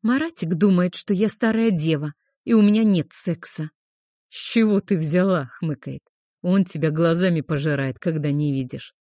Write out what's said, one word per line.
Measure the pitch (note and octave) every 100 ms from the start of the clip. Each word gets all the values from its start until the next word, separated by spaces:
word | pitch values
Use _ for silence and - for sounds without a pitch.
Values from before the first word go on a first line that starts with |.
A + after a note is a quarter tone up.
Маратик | A3 C4 D#4+ - E3 E3+
думает, | G3+ F3+ F3+ -
что | -
я | F#3+ G#3+
старая | - A3+ A3+ A3+
дева, | F3+ D#3+ D3+ D3+ - _ _
и | -
у | A3+
меня | G#3 G#3
нет | A3 F#3 -
секса». | - - E3 - - D#3 _ _ _ _ _ _
«С | -
чего | - A#3 A3 G3+
ты | - F#3
взяла?» — | D#3 F3 F#3+ F3+ C3 -
хмыкает. | E3 C#3+ - C3+ _ _ _ _ F3+
«Он | F#3+
тебя | F#3 D#3+ D#3
глазами | D3+ E3+ E3 F#3 E3
пожирает, | - D3+ D#3 C#3+ C3+ B2+
когда | F3 D#3+ D3
не | C#3+ D3
видишь. | C3+ B2+ - - _